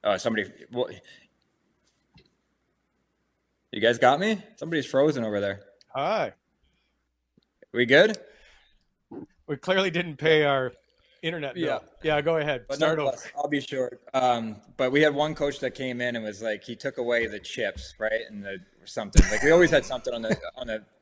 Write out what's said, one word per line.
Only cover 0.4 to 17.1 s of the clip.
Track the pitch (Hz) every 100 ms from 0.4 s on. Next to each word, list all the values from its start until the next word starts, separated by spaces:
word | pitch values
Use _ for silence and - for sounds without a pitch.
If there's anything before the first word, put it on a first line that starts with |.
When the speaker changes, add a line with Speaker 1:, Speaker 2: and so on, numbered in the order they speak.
| 95 - -
Speaker 1:
what? | 117 123 - - - _ _ _ _ _ _ _ _ _ - _ _ _ _ _ _ _ _ _ _ _ _ _ _ _
You | 104
guys | 113 117
got | 127 143
me? | 208 208 - -
Somebody's | 160 160 127
frozen | 139 151 131
over | 113 104
there. | 101 98 - _ _
Speaker 2:
Hi. | 135 156 214 127 _ _ _ _ _ _ _ _ _ _ _ _ _ _
Speaker 1:
We | 117 120
good? | 139 208 214 - - - _ _ _ _ _ _ - - _ -
Speaker 2:
We | 143
clearly | - 190 190
didn't | 170 175 143
pay | 156 156
our | 147 139 127 - _ _ _ _
internet | 165 170 143
bill. | 175
Speaker 1:
Yeah. | 156 131 - _ 156 147
Speaker 2:
Yeah, |
go | 147 160
ahead. | 151 131 117
Speaker 1:
But | 139
Speaker 2:
Start | 156 160
Speaker 1:
nonetheless, | 139 127 -
Speaker 2:
over. | -
Speaker 1:
I'll | 143
be | 147
short. | 131 135 127 123 -
Um, | 131 127 120 113 104 - -
but | 127
we | 143
had | 151
one | 139 151
coach | 151 143 139
that | 131
came | - 131 123
in | 123 117
and |
was | 107 101
like, | 113 107
he | - 117
took | 139 131
away | 120